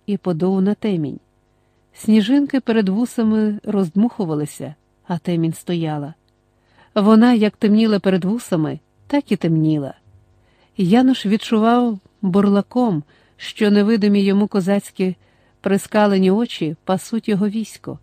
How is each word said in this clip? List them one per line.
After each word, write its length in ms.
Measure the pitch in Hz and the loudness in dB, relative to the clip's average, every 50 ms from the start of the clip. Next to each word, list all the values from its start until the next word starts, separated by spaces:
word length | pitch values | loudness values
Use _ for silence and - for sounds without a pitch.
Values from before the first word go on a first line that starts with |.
| - | -8
і 120 | - 202 | -6 -6
подув 440 | - - 185 170 156 185 190 196 190 | -4 -4 -4 -4 -2 -2 -2 0 0
на 120 | 190 208 208 | 0 0 -2
темінь. 460 | - - 214 185 165 147 127 - - _ _ _ _ _ _ _ _ _ _ _ _ _ _ _ | -2 -4 -4 -2 -2 -4 -6 -8 -12 _ _ _ _ _ _ _ _ _ _ _ _ _ _ _
Сніжинки 680 | - - 220 214 220 190 226 277 285 285 269 277 262 | -6 0 2 2 4 4 2 2 0 0 0 -2 -4
перед 300 | - 233 220 226 196 190 | -2 0 0 0 0 0
вусами 720 | 190 226 247 - - 240 226 214 214 214 214 214 208 214 - | 0 -2 -4 -4 -2 -2 0 0 0 0 0 -2 -4 -6 -6
роздмухувалися, 1120 | 214 208 196 190 156 - 196 226 240 - - 190 160 151 147 151 - - - 135 131 151 _ _ _ _ _ _ | -4 -2 -2 -2 0 0 0 0 0 -2 -4 -4 -4 -4 -4 -6 -8 -10 -14 -14 -14 -14 _ _ _ _ _ _
а 100 | - 175 | -8 -8
темінь 360 | 165 - 180 175 165 165 165 156 | -6 -4 -4 -2 -2 -2 -2 -4
стояла. 600 | - - - 175 170 160 156 151 147 143 151 - _ _ _ _ _ _ _ _ _ _ _ _ _ _ _ - | -6 -8 -6 -4 -4 -4 -4 -6 -6 -8 -12 -14 _ _ _ _ _ _ _ _ _ _ _ _ _ _ _ -2
Вона 380 | 214 190 214 220 214 240 247 240 | 0 4 6 6 6 6 6 4
як 240 | 214 214 202 _ | 4 2 0 _
темніла 420 | - 226 202 208 220 226 220 208 185 | 0 0 2 4 4 4 2 0 0
перед 260 | - 196 190 175 180 | 0 0 0 0 0
вусами, 540 | 185 226 240 - - 185 160 151 143 135 - _ _ _ _ _ | -2 -4 -4 -4 -4 -2 -2 -2 -4 -6 -10 _ _ _ _ _
так 240 | - 285 285 - - | -4 -4 -4 -2 -2
і 40 | 208 | -4
темніла. 580 | - - 165 160 156 156 156 156 147 135 131 - _ _ _ _ _ _ _ _ _ _ _ _ _ _ _ - | -2 0 0 0 2 2 0 0 -2 -4 -8 -12 _ _ _ _ _ _ _ _ _ _ _ _ _ _ _ -4
Януш 480 | - 185 165 220 254 262 262 247 - - | -2 0 2 4 4 4 2 0 0 -2
відчував 760 | 190 220 214 - - 226 214 220 226 240 247 247 233 208 190 _ _ _ - | -2 -2 -2 -2 -2 0 2 2 2 2 2 0 -2 -4 -6 _ _ _ -6
бурлаком, 840 | 196 185 175 202 202 202 202 202 - _ - 247 247 220 170 147 - _ _ _ _ _ _ | -4 0 2 2 2 4 2 0 0 _ -2 -2 0 0 0 -4 -6 _ _ _ _ _ _
що 340 | - - - - - 214 208 | -18 -16 -16 -4 -2 0 2
невидимі 500 | 208 202 202 214 233 202 208 208 202 202 | 4 2 2 2 2 2 2 2 2 2
йому 260 | 196 196 190 202 208 | 2 2 2 2 0
козацькі 680 | - - 196 165 196 202 202 - - - - 185 185 175 _ _ _ _ _ _ _ _ _ | 0 -2 -2 0 0 -2 -2 -4 -8 -6 -4 -4 -4 -4 _ _ _ _ _ _ _ _ _
прискалені 680 | - 190 196 196 - - - 214 208 202 196 190 190 185 | -2 -2 -2 -2 -2 -2 0 2 2 4 2 2 2 2
очі 440 | 190 226 240 - - - 170 151 165 _ - | 2 0 -2 -4 -6 -6 -6 -6 -6 _ -4
пасуть 460 | - 190 - - - 233 220 - 220 | -4 -4 -4 -4 -6 -8 -6 -2 -2
його 200 | 202 175 208 202 | -2 -2 -2 -2
військо, 500 | 202 226 208 - - - - 139 135 - | -4 -6 -8 -8 -14 -18 -16 -16 -16 -16